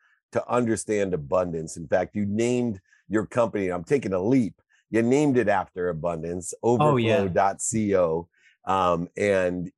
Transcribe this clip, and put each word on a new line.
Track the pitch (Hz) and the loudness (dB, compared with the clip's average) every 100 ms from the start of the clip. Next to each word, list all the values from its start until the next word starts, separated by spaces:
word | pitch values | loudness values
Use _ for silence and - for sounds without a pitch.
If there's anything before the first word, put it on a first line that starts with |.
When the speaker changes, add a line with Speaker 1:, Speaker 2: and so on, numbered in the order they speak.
| _ _ _ | _ _ _
Speaker 1:
to | 117 - | -6 -2
understand | 120 117 107 - 107 98 | 0 0 -2 -2 -2 0
abundance. | 90 71 92 92 82 80 - | -4 -2 0 0 -4 -8 -12
In | 78 | -2
fact, | 92 90 107 | -2 -2 -4
you | 101 | -4
named | 104 120 123 120 98 _ _ - | 0 0 0 -2 -6 _ _ -4
your | 101 104 | -4 -2
company, | 127 117 104 92 | 0 0 0 -2
I'm | 87 82 | -4 -2
taking | 143 110 | -2 0
a | 95 | -2
leap, | 98 135 101 - _ _ - | 2 2 2 -4 _ _ -2
you | 110 | 0
named | 117 139 151 123 | 4 4 4 2
it | 104 | 2
after | 98 90 92 90 | 0 -2 -4 -4
abundance, | 80 85 85 82 90 87 - | -2 -4 -4 -6 -8 -8 -4
Speaker 2:
Oh, | 113 123 151 131 | 0 2 4 2
yeah. | 110 104 | 2 2
Speaker 1:
overflow | 98 | 2
dot | 90 98 98 - | 2 0 0 -4
co. | 113 107 95 87 82 85 _ _ _ - | -2 2 2 2 0 -6 _ _ _ -2
Um, | 95 90 85 87 - | 0 2 2 -2 -2
and | 101 95 90 90 85 | 2 2 2 -2 -8